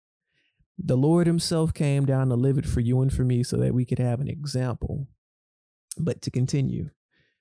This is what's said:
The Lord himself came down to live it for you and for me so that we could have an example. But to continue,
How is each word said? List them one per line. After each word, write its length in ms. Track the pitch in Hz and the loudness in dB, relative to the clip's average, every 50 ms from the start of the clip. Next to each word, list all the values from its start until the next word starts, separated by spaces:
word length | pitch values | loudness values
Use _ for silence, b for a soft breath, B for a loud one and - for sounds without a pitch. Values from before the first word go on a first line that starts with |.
| _ _ _ _ _ _ _ _ _ _ _ _ _ _ - | _ _ _ _ _ _ _ _ _ _ _ _ _ _ -12
The 200 | - - - 127 | -8 -2 0 2
Lord 300 | 127 135 156 165 175 175 | 2 4 4 4 4 4
himself 460 | 170 170 165 - - 170 160 160 160 - | 4 2 0 0 0 0 0 0 0 0
came 320 | - 156 143 139 139 139 | 0 0 0 2 2 2
down 240 | 135 135 131 131 131 | 2 2 2 2 2
to 60 | 120 | 2
live 220 | 120 127 139 135 | 2 2 2 2
it 80 | 160 165 | 0 0
for 140 | - 123 127 | 0 0 0
you 220 | 117 117 127 127 | 0 2 2 2
and 120 | 131 135 - | 2 2 0
for 100 | - 131 | 0 0
me 200 | 123 123 120 127 | 2 2 0 0
so 140 | - - | 0 0
that 160 | 120 123 131 120 | 0 0 2 2
we 120 | 127 123 | 0 0
could 140 | - 123 - | 0 -2 -2
have 200 | 127 123 120 131 | 0 0 0 -2
an 80 | 143 | -4
example. 800 | 117 - - 147 143 - 127 127 123 110 - - - - 147 135 - _ _ _ _ _ _ _ _ _ _ _ _ _ _ _ - - | -6 -6 -8 -8 -6 -4 -4 -4 -4 -4 -6 -6 -6 -6 -6 -8 -10 _ _ _ _ _ _ _ _ _ _ _ _ _ _ _ -14 -8
But 240 | - 160 123 120 - - | -4 -4 -4 -4 -4 -6
to 80 | 123 | -6
continue, 580 | - 123 127 135 - 143 131 127 120 - - 147 _ _ _ _ _ _ _ _ _ _ | -2 -2 -2 0 0 -2 -2 -2 -4 -6 -8 -10 _ _ _ _ _ _ _ _ _ _